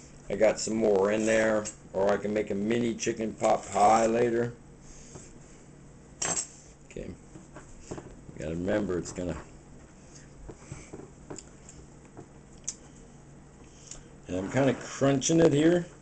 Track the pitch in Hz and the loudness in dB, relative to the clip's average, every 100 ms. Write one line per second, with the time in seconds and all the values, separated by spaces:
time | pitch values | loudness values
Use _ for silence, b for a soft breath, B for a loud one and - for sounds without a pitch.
0 | B B - 98 107 - - 110 110 98 | B B -10 2 2 2 -4 0 4 4
1 | 98 110 110 110 110 107 104 - - 92 | 4 2 2 2 4 0 -2 -12 -10 -2
2 | 101 101 104 107 104 98 104 120 117 110 | 0 0 0 -2 -2 -2 0 0 0 -2
3 | 117 113 110 98 110 110 - 101 104 113 | -4 -4 -4 0 2 2 0 4 6 6
4 | 113 113 120 117 120 - - - B B | 4 4 2 2 -2 -6 -18 -20 B B
5 | B B B B B B B - - - | B B B B B B B -20 -20 -20
6 | - - - - - - - - - - | -20 -8 -6 -4 -8 -12 -20 -20 -16 -12
7 | - - - - - - - - - - | -12 -14 -18 -20 -20 -20 -20 -20 -14 -14
8 | - - - - 76 82 90 107 101 87 | -14 -18 -18 -12 -8 -6 -2 -2 -2 -4
9 | 80 - 90 76 - - - - - - | -6 -8 -6 -8 -12 -20 -20 -20 -20 -20
10 | B B B - - - - - - - | B B B -20 -20 -18 -18 -18 -16 -18
11 | - - - - - - - - - - | -18 -20 -18 -18 -18 -20 -20 -20 -20 -20
12 | - - - - - - - - - - | -20 -20 -20 -20 -20 -16 -14 -14 -18 -20
13 | - - - - - - - - - - | -20 -20 -20 -20 -20 -20 -20 -20 -20 -20
14 | - - - 90 98 127 139 123 - - | -20 -20 -8 -6 -4 0 2 0 -6 0
15 | 135 139 135 165 165 143 160 175 170 - | 2 2 2 4 6 6 4 4 0 -12